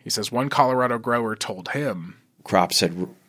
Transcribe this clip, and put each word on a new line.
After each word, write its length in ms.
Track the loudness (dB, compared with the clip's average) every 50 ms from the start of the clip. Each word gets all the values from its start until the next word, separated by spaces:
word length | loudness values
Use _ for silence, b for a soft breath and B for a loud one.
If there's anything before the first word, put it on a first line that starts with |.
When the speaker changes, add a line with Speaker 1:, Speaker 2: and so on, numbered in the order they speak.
| -8
Speaker 1:
He 80 | -6
says 220 | -4 -4 -4 -2 -2
one 160 | -2 -2 0
Colorado 500 | 2 4 4 4 4 2 2 2 0 0
grower 380 | 0 0 0 0 0 0 -2
told 320 | -4 -6 -8 -8 -10 -8 -6
him, 480 | -6 -4 -4 -4 -4 -6 -8 -12 -16 -20 _ _ _ _ -4
Speaker 2:
Crops 380 | 2 4 4 4 4 4 2
had, 260 | 2 2 0 -2 -6 -6 -8 -12 _